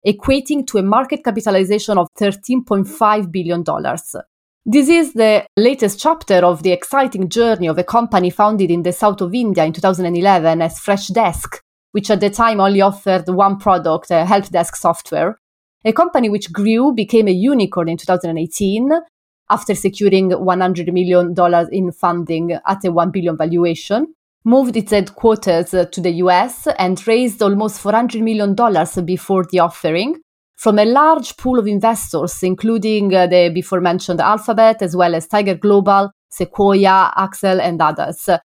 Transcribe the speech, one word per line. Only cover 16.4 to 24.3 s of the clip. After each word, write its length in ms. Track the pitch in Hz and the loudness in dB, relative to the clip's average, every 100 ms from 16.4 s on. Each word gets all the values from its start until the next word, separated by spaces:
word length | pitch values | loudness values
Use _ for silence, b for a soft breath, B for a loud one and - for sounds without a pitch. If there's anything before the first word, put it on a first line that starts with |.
| 185 | -6
grew, 420 | 170 208 226 277 | -2 0 2 2
became 340 | 233 202 226 208 | 0 0 2 2
a 40 | |
unicorn 580 | 185 240 277 190 180 165 | 2 2 0 0 -2 -4
in 80 | 160 | -4
two 80 | - | -2
thousand 260 | 180 175 | -2 -2
and 80 | 165 | -6
eighteen 500 | 160 - 196 214 262 320 330 _ _ _ _ | -6 -4 -2 0 0 -2 -4 _ _ _ _
after 240 | 208 - 196 | -4 -2 -2
securing 560 | 196 - 202 190 190 | -2 0 2 4 2
one 300 | 180 185 180 | 0 0 0
hundred 300 | 185 175 170 | 0 -2 -2
million 440 | 180 180 180 175 175 | -2 2 2 2 2
dollars 340 | 175 175 170 | 2 2 0
in 200 | 190 180 | -2 -4
funding 600 | - 175 175 165 160 170 | -2 -2 -2 -4 -4 -4
at 300 | 170 - 196 | -4 -4 -2
a 80 | 185 | 0
one 200 | 170 180 | 0 0
billion 260 | 190 170 160 | -2 -2 -2
valuation, 800 | 160 170 175 165 - 208 320 _ _ | -2 0 0 -2 -4 -4 -4 _ _